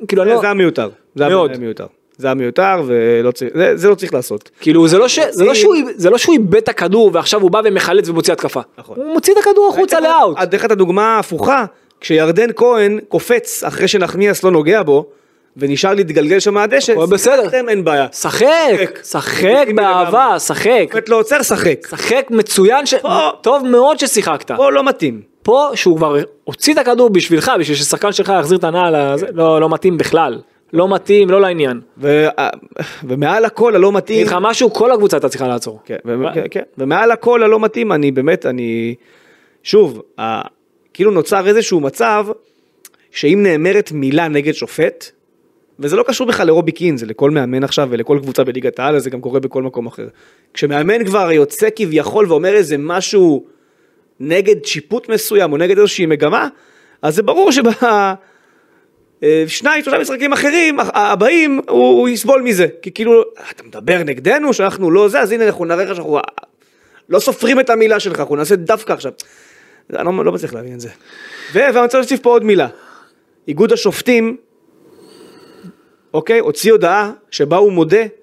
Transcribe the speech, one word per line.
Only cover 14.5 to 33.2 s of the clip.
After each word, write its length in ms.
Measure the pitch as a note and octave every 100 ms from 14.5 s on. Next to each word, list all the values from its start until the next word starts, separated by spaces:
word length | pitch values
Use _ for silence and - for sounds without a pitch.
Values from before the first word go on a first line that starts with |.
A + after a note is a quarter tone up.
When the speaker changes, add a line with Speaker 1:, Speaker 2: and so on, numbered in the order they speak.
Speaker 2:
נוגע 320 | E3 D3+ G#3+
בו, 240 | D#3+ C#3+ D3+ _ _ _ _ C3
ונשאר 380 | C#3+ C#3+ G3
להתגלגל 460 | G3+ E3+ D#3+ D3+ F#3+
שם 140 | G3+
מהדשא, 380 | G3+ G#3 C4+ C4
Speaker 1:
הכל 140 | G#3+ E3+
בסדר. 360 | G3 G#3+ C4+
Speaker 2:
שיחקתם, 260 | G3 B3+ A#3+
אין 160 | G#3
בעיה. 220 | E3 D3 C3+
Speaker 1:
שחק, 340 | - D#3 C3+ C4 E4 D4 G3
Speaker 2:
שחק. 280 | F#3 -
Speaker 1:
שחק 400 | - D#3 - F3
Speaker 2:
לגיטימי 280 | F#3+ C4 B3+ G#3+
Speaker 1:
באהבה, 420 | G3 F3+ E3+ A3+
Speaker 2:
לגמרי. 160 | C4 E3+
Speaker 1:
שחק. 460 | - - G#3 B3 D3+
Speaker 2:
שופט 160 | A3 A3
לא 100 | A3+
עוצר, 240 | A3 D4
שחק. 440 | B3 - F#3 C3+ -
Speaker 1:
שחק 360 | D#3 - B3+ C4
מצוין, 560 | A3+ G#3 - F#3+ C4+ C#4
ש-, 80 |
Speaker 2:
פה 360 | C4 D4+ E4+ D#4 -
Speaker 1:
טוב 260 | A3+ C#4 B3+
מאוד 320 | A#3+ C#4 D4+
ששיחקת. 520 | C#4 A3 F3 D3 - A#2+
Speaker 2:
פה 140 | C#4
לא 140 | C#4
מתאים. 360 | C4+ B3+ D3 A2 - _
Speaker 1:
פה 280 | - C4 D4
שהוא 220 | A#3 F#3 D#3+
כבר 200 | D#3 C#3+ D3+ _
הוציא 280 | - - -
את 40 | D4+
הכדור 320 | B3 A#3+ B3
בשבילך, 420 | F#3 D#3 D#3+ A3+ A3+
בשביל 160 | D3 C#3+
ששחקן 360 | C#3+ D#3 G#3
שלך 200 | G3+ F#3 F#3+
יחזיר 180 | D3+ F#3
את 60 |
הנעל, 300 | E3+ F3 F3
הזה, 320 | D#3 C#3 C#3 F#3
Speaker 2:
כן. 60 |
Speaker 1:
לא, 260 | E3 D#3+ D#3+
לא 80 | D#3+
מתאים 280 | D#3 F#3 D#3+
בכלל. 400 | B2+ - D3 A2 - _ _
לא 200 | E3 F#3
מתאים, 360 | F#3 F#3+ G3+ F#3
לא 100 | F#3+
לעניין. 400 | F#3+ E3+ C3+ A#2+ - -
Speaker 2:
ו-, 280 | C#3+ D3+ D3+ -
אה, 100 | C3+ - - - D3+ - C#3
ומעל 360 | C3